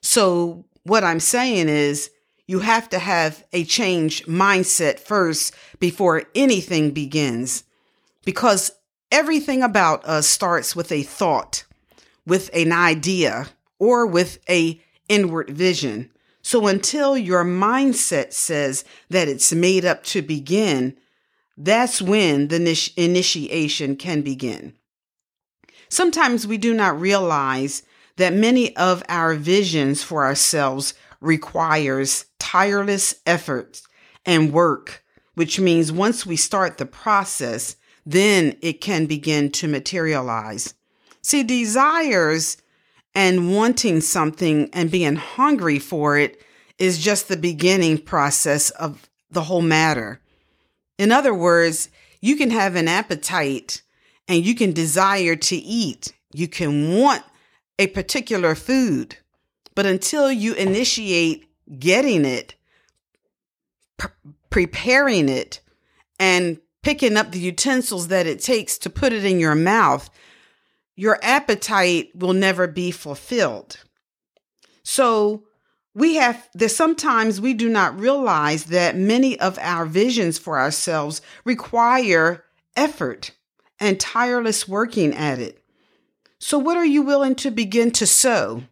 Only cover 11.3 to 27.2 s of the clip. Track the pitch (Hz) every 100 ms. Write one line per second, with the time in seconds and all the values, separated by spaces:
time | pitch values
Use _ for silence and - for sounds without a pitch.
11.3 | 135 - - - _ _ _ _ _ -
12.3 | 185 185 170 165 170 175 160 156 190 147
13.3 | 110 135 _ _ _ 208 240 233 170 180
14.3 | - - 180 165 165 _ _ _ 208 185
15.3 | 160 139 143 185 160 139 107 127 _ _
16.3 | _ - 240 208 196 - 294 277 269 185
17.3 | 180 175 180 202 254 277 240 - 156 127
18.3 | - - 151 139 131 - - _ 180 160
19.3 | 139 - 165 175 185 175 156 - 202 151
20.3 | 151 135 190 214 139 127 131 _ _ _
21.3 | _ _ - 151 226 247 - 185 214 185
22.3 | 143 147 170 170 160 - - 170 180 175
23.3 | 170 143 165 151 - 143 139 165 151 147
24.3 | 131 131 95 - _ _ _ _ _ _
25.3 | _ _ _ _ _ _ - 359 320 277
26.3 | 240 208 220 226 226 196 151 185 202